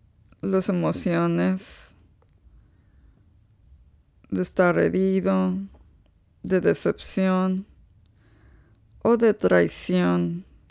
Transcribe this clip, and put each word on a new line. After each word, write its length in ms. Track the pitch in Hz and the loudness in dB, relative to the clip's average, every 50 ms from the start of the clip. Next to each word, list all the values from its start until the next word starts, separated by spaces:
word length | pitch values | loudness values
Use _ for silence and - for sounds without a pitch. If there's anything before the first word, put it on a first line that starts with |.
| _ _ _ _ _ _ _ _ | _ _ _ _ _ _ _ _
las 280 | - 196 190 190 185 - | -4 -2 0 0 0 0
emociones 1300 | 185 175 165 160 170 - - 180 170 170 170 170 170 175 175 185 190 185 - - - - - - - _ _ _ _ _ _ _ _ _ _ - - - _ _ _ _ _ _ _ _ - - _ _ _ _ _ _ _ _ _ _ _ _ - - _ _ _ _ _ _ _ _ - _ | -2 0 0 -2 -2 -2 -2 -2 0 0 0 0 0 0 0 0 -2 -2 -6 -12 -14 -14 -16 -18 -20 _ _ _ _ _ _ _ _ _ _ -20 -20 -20 _ _ _ _ _ _ _ _ -20 -20 _ _ _ _ _ _ _ _ _ _ _ _ -20 -20 _ _ _ _ _ _ _ _ -10 _
de 120 | 190 180 | -4 -4
estar 360 | 180 - - - 180 175 170 170 | -4 -2 0 2 2 4 4 2
herido, 760 | 165 170 175 185 190 190 190 190 180 190 190 185 185 185 185 190 196 196 - - _ _ _ _ _ _ _ _ _ _ _ _ - | 2 2 2 0 0 0 0 0 0 0 0 0 0 -2 -2 -4 -8 -12 -16 -20 _ _ _ _ _ _ _ _ _ _ _ _ -4
de 160 | 180 185 180 | -2 0 2
decepción 1080 | - 170 170 - - 175 - - - - - 190 190 190 185 185 185 185 190 190 196 - - - - _ _ _ _ _ _ _ _ _ _ _ - - - - _ _ _ _ _ _ - - | 2 2 0 2 -2 -4 -4 -4 -8 -6 -4 -2 0 0 0 0 0 0 -2 -4 -6 -10 -18 -20 -20 _ _ _ _ _ _ _ _ _ _ _ -20 -20 -20 -20 _ _ _ _ _ _ -12 -2
o 140 | - 214 240 | 0 0 2
de 180 | 226 233 220 202 | 4 4 2 2
traición 1120 | - - - - 180 170 160 - - - - 180 185 175 175 175 175 175 170 170 175 190 - - - _ _ | 2 2 4 4 4 4 2 -2 -6 -4 -2 0 0 2 2 0 0 -2 -2 -4 -8 -12 -16 -20 -20 _ _